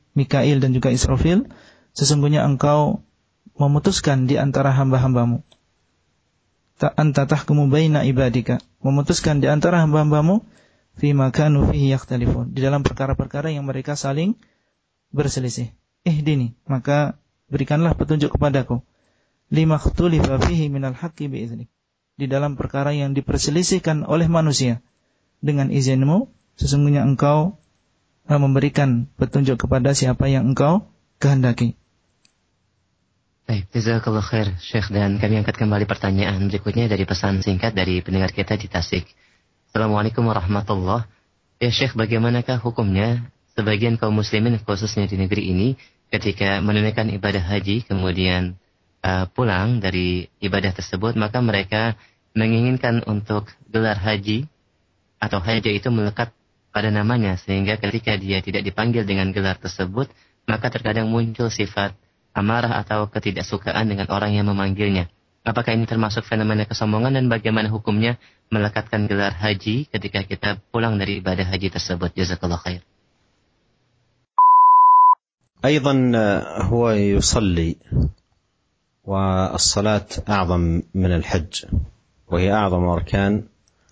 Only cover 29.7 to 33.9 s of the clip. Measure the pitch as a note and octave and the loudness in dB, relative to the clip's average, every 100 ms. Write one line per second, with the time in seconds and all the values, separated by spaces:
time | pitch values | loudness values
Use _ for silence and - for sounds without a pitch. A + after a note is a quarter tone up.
29.7 | C3 C3 C#3 C3 B2 C#3 C3+ B2 C3 C#3 | 0 2 2 0 0 0 2 2 2 2
30.7 | F#3 - _ _ _ C#3+ C3+ B2+ A#2 A#2+ | 2 -2 _ _ _ 2 4 2 2 -2
31.7 | - _ _ _ _ _ _ _ _ _ | -4 _ _ _ _ _ _ _ _ _
32.7 | _ _ _ _ _ _ _ - G#2+ F2+ | _ _ _ _ _ _ _ -6 -4 -4
33.7 | A#2+ G#2+ | -4 0